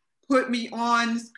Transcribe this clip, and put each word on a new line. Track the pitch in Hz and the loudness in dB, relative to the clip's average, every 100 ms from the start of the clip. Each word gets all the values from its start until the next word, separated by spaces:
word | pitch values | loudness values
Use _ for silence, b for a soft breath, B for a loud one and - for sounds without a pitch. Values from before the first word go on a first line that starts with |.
| _ _ - | _ _ 0
put | 269 233 | 0 2
me | 240 226 | -2 -4
on, | 226 233 233 233 233 - | -4 0 2 2 -2 -6